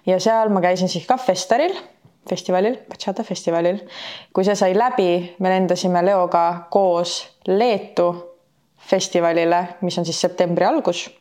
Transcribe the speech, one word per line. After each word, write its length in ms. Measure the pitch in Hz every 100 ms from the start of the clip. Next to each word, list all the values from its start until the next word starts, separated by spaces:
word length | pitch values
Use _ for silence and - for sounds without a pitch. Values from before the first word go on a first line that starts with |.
| -
Ja 120 | 185
seal 300 | 220 226 220
ma 120 | 196
käisin 280 | 180 180 180
siis 180 | 175 -
ka 100 | 254
festeril, 600 | - 185 - 233 330 392 - _ _ _ -
festivalil, 500 | 175 - 180 208 254 -
bachata 340 | - - 196
festivalil. 560 | 214 180 - 165 170 202 - - - - -
Kui 120 | -
see 100 | 190 202
sai 180 | 190
läbi, 600 | 190 247 247 180 175 175 -
me 100 | 185
lendasime 520 | 185 185 180 185 180
Leoga 600 | 175 202 175 175 170 175 -
koos 580 | 202 190 170 175 - - _ -
Leetu 640 | 196 240 196 - - 175 175 175 - _ _ _ _
festivalile, 920 | - 190 185 175 170 165 170 175 180 -
mis 140 | 180 175
on 60 |
siis 160 | 170 165
septembri 440 | 180 175 180 175
algus. 440 | 185 302 208 175 - -